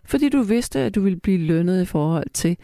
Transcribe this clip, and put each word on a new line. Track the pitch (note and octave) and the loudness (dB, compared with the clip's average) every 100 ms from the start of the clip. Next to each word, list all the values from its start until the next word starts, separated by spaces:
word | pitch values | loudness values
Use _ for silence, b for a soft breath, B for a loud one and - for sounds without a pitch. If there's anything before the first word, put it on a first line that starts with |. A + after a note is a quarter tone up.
| - | -4
fordi | C#4 C#4+ | 0 2
du | C#4 | 2
vidste, | G3+ A#3 - C4+ | 2 0 -2 -2
at | B3 G3+ | -2 0
du | |
ville | G3 F3 | 0 0
blive | - F#3 | 0 0
lønnet | D#3+ E3 F3 F#3 | 2 0 2 0
i | F3+ | 0
forhold | D#3+ D3+ E3 - | 0 0 -2 -4
til, | - E3+ F3 | -2 -2 -2